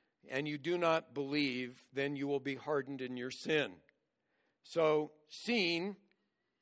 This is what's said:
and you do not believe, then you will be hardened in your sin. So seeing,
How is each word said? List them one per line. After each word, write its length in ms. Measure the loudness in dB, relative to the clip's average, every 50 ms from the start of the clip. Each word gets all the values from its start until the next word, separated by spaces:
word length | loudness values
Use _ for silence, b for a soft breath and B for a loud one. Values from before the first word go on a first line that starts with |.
| _ _ _ _ _ -6
and 160 | -4 -4 -2
you 120 | -2 -6
do 200 | -4 -2 -2 0
not 360 | 2 4 4 4 4 2 -2 -6
believe, 760 | -6 -4 -2 0 0 0 0 0 -4 -6 -8 -10 -16 -20 _ -4
then 240 | -2 -2 -2 -2
you 100 | -4 -2
will 140 | -2 -2 -2
be 140 | -2 -4 -8
hardened 460 | -6 -4 -2 -2 -2 -2 -4 -6 -6
in 140 | -6 -6 -6
your 160 | -6 -6 -6
sin. 400 | -8 -6 0 2 2 2 2 0 -4 -12 _ _ _ _ _ _ _ _ _ _ _ _ _ _ _ _ _
So 460 | -4 2 4 4 6 6 4 2 -2 -8 _ _ _
seeing, 680 | -16 -8 -2 0 2 4 4 2 2 0 0 -4 -6 -8 _ _ _ _ _ _ _ _ _ _ _ _